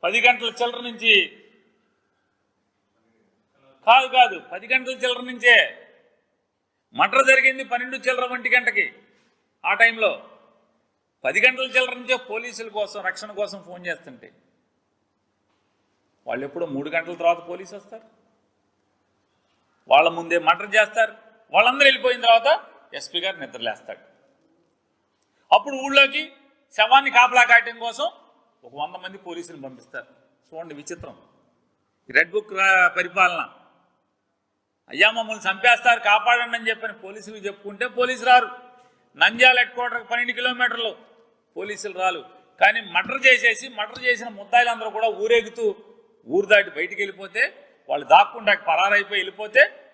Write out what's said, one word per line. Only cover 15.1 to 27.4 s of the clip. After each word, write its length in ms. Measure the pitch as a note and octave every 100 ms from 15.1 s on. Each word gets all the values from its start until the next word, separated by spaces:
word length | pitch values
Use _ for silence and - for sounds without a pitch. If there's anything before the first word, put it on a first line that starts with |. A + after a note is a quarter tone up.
| _ _ _ _ _ _ _ _ _ _ _ B2
వాళ్ళు 200 | A#2+ C#3
ఎప్పుడో 200 | E3+ E3+
మూడు 240 | C3+ D3
గంటల 240 | E3 E3
తర్వాత 340 | E3+ E3+ F3 E3+
పోలీసు 280 | F3+ F#3+ G3+
వస్తారు, 460 | - A3+ _ _ _ _ _ _ _ _ _ _ _ _ _ _ _ _ _ _ -
వాళ్ళ 200 | C3+ E3
ముందే 300 | E3 E3+ E3+
మర్డర్ 360 | D#3 F3 G#3
చేస్తారు, 400 | G#3 G#3+ A3+ A3 - _ _ _
వాళ్ళందరూ 360 | E3+ A#3 C4 C#4
వెళ్ళిపోయిన 340 | C4 B3 B3
తర్వాత 280 | A#3 - C4+ E4 - - _
ఎస్పీ 260 | C#3 - F3
గారు 160 | F#3 F3
నిద్రలేస్తాడు. 760 | C3 A#2 A#2 G#2 - G2 _ _ _ _ _ _ _ _ _ _ _ _ _ _ _
అప్పుడు 220 | G3 C#4+ C4+
ఊళ్ళోకి 560 | C4+ C#4 C#4 D4 D#4 - _ _ _
శవాన్ని 380 | - A3 C4 C#4
కాపలా 340 | C4 B3+ B3